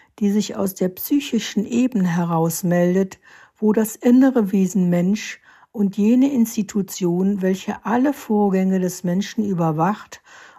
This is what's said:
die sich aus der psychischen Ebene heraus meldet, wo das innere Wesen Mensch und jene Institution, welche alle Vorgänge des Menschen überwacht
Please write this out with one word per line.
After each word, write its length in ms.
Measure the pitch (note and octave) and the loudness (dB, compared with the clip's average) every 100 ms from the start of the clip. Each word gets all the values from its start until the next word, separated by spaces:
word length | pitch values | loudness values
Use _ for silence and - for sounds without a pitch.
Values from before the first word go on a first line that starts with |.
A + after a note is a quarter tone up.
| _ - | _ -4
die 120 | G3+ | 0
sich 240 | G#3 G3+ - | 0 -2 -4
aus 200 | G3 - | -4 -2
der 140 | F#3 | -4
psychischen 760 | F#3 - C#4+ - A3+ - G#3 G#3 | -4 -2 -2 0 -4 -4 -4 -2
Ebene 420 | A#3 B3+ G3+ F3+ | 0 0 0 0
heraus 560 | E3+ E3+ E3 E3 - | 0 0 0 0 -2
meldet, 560 | E3+ F3 F3+ F#3 F#3+ - _ - - - | 0 2 2 2 -2 -6 _ -20 -20 -4
wo 160 | G#3+ | 0
das 220 | A3 A3 - | 2 0 0
innere 560 | B3 B3+ C4+ C4 G3 | 4 6 6 4 2
Wesen 380 | G3 F#3 G3 F3 | 2 2 2 2
Mensch 500 | F3 F3+ G#3+ - - _ - _ | 2 0 -2 -4 -14 _ -20 _
und 260 | A3 G3 G3+ | -2 -2 0
jene 360 | G#3 B3+ C#4 | 2 4 2
Institution, 1120 | C4+ A3 - F#3+ G#3 F#3+ - F3 F3 F#3+ G3+ | 2 0 0 -4 -4 -4 -4 -2 0 0 0
welche 420 | F#3 F#3+ - - - | 0 -2 -4 -8 -2
alle 260 | A#3+ C#4+ | 0 0
Vorgänge 680 | C#4 - G#3 G3+ F#3+ F#3+ F#3+ | -2 -2 0 2 2 2 0
des 240 | F3+ - | -2 -4
Menschen 420 | F3 F3+ G3+ - G3+ | -4 -2 -4 -4 -2
überwacht 800 | F3 E3 D#3 F3 G#3 - - _ - - | 0 0 0 -2 -2 -10 -20 _ -20 -20